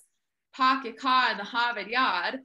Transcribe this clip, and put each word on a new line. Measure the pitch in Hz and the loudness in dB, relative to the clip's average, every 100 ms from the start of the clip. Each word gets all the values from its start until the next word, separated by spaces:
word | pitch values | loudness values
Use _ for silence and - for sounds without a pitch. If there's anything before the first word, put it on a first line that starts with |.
| - _ _ _ _ - | -14 _ _ _ _ -2
Park | 262 262 | 2 2
your | 233 | 0
car | - 269 254 247 | -6 0 4 4
in | 208 | 0
the | |
Harvard | 208 240 240 226 196 | -4 -2 -2 -2 -4
yard | 240 254 185 175 254 | 0 2 2 -2 -4